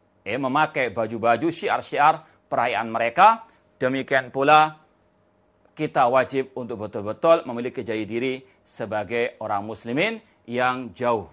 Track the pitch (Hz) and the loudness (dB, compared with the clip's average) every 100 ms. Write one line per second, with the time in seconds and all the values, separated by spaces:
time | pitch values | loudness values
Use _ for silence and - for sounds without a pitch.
0 | _ _ - 120 131 139 151 147 123 101 | _ _ -8 -4 -2 0 0 0 -2 -2
1 | 110 113 117 117 160 - 208 120 - 135 | -4 0 2 2 0 -2 -2 -2 -2 2
2 | 147 156 - _ _ 131 123 104 117 113 | 4 4 -6 _ _ -2 0 -2 -4 -2
3 | 117 165 202 226 - _ _ _ 127 135 | 0 6 6 4 -4 _ _ _ -4 -2
4 | 127 135 127 135 139 151 156 156 _ _ | -2 -2 -2 0 6 6 6 -2 _ _
5 | _ _ _ _ _ _ _ - 151 151 | _ _ _ _ _ _ _ -6 -2 2
6 | 123 131 123 135 131 - 120 113 107 113 | 4 4 2 -2 -4 -8 -10 -8 -8 -6
7 | 101 110 165 165 - 120 123 127 110 110 | -8 0 2 2 2 -8 -8 -8 -6 -4
8 | 101 117 131 131 - _ _ - 113 107 | -4 -4 -4 -6 -12 _ _ -12 -6 -6
9 | 98 117 120 - 107 104 107 107 113 127 | -4 -2 -2 -4 -4 -4 -6 -10 -6 -2
10 | 208 220 - _ - 120 127 127 120 90 | -2 -4 -14 _ -8 -2 0 -2 -8 -4
11 | 120 113 82 | -2 -2 -4